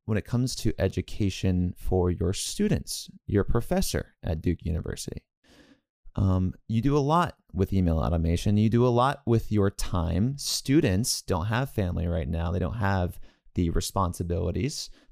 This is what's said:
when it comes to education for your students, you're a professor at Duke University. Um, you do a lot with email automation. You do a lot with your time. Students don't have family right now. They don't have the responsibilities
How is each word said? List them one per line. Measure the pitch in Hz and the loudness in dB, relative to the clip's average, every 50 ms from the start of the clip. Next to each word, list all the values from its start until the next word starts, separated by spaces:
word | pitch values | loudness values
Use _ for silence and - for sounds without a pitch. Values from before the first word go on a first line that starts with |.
| _ | _
when | - 110 101 | -4 -2 -2
it | - | -2
comes | - - 120 127 127 - | -2 0 0 0 -2 -2
to | - - 120 - - | -2 -2 -2 0 0
education | - 98 - - - - - - 107 95 - - - 95 92 90 90 90 92 - | 0 0 0 -2 -4 -4 -4 -2 -2 -2 -2 0 0 0 2 2 0 -2 -2 -4
for | - - 95 92 90 90 | -2 0 2 2 2 2
your | 87 87 87 87 95 | 0 0 -2 -2 -2
students, | - - - - - 202 214 - 87 - - - - - - - - _ - | -4 -6 -6 -4 -2 0 0 0 -2 -2 -6 -8 -10 -10 -12 -18 -16 _ 0
you're | - 101 95 | 0 2 2
a | |
professor | - - 120 - - 180 190 190 - - 78 - - _ _ - | 4 2 0 0 0 0 0 0 0 -2 -4 -4 -6 _ _ -6
at | - 82 78 | -4 -4 -2
Duke | - 90 82 - - | 0 -2 -2 -2 -2
University. | 82 82 78 65 - - - - - - - - _ _ _ _ _ - - - _ _ _ _ _ _ _ - - - | -4 -4 -4 -4 -6 -8 -8 -8 -10 -12 -12 -14 _ _ _ _ _ -20 -20 -20 _ _ _ _ _ _ _ -20 -8 -2
Um, | - 101 95 92 92 92 92 - - _ - | 0 2 2 4 2 2 0 -2 -6 _ -4
you | 110 110 | -2 0
do | 101 139 139 151 | 2 2 2 2
a | |
lot | 135 139 156 175 175 - - _ _ _ - | 2 2 2 2 2 0 -4 _ _ _ -2
with | 82 95 - - | -2 0 2 2
email | 95 90 85 82 - | 2 2 4 2 2
automation. | 58 58 85 82 80 80 82 - - 107 101 104 | 2 2 2 2 2 2 2 2 2 2 2 4
You | 107 113 | 4 4
do | 101 117 123 127 | 4 4 4 4
a | |
lot | 120 120 123 135 143 - - - | 4 4 4 2 0 -2 0 0
with | 117 113 - - | 2 2 2 2
your | 107 104 98 98 | 2 2 2 2
time. | - - - - - 90 82 82 85 87 104 127 143 139 | 2 -2 -2 -2 0 0 0 0 0 0 0 0 -2 -4
Students | - - - - - - 135 156 170 120 92 95 123 - - - | -6 -6 -6 -4 0 2 2 4 4 4 2 2 0 0 -2 -4
don't | - - 101 85 80 | -4 -2 -2 -2 -2
have | 107 110 117 139 135 | 0 -2 -2 -2 -2
family | - - 98 87 87 87 85 85 | -2 -2 -2 -2 -2 -2 -2 -2
right | 85 82 82 - | -2 -2 -2 -2
now. | 80 82 82 85 | -2 -2 -2 -2
They | 87 92 | -2 -2
don't | 92 - - 117 | -2 -4 -4 -2
have | 98 98 98 95 90 85 - - - - _ _ _ - - | -2 0 0 0 0 -2 -4 -8 -14 -18 _ _ _ -8 -4
the | - 90 82 | -2 0 0
responsibilities | 80 - 90 - - 98 95 87 85 - 92 85 87 85 87 90 92 90 95 139 160 - - - - - _ - | 0 0 -2 -2 0 0 0 0 -2 -4 -4 -4 -2 -2 -2 -2 -2 -2 -4 -4 -4 -8 -10 -12 -16 -20 _ -12